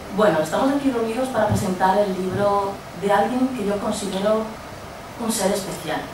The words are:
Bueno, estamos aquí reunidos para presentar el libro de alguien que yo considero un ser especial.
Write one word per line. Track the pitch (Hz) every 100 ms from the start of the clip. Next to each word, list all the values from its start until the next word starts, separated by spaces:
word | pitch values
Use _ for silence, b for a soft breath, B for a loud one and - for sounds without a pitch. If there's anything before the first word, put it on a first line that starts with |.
| - 202
Bueno, | 311 320
estamos | - - 269
aquí | 285 269
reunidos | 233 226 240 262
para | 226 208
presentar | 196 202 185 190 196
el | 202
libro | 185 185 202 202 202 196 - - 170
de | 202
alguien | 208 226 254 262
que | 208 196
yo | 202
considero | 220 208 196 185 202 220 220 - - - - - - -
un | 220
ser | 214 190
especial. | 202 165 160 156 156 -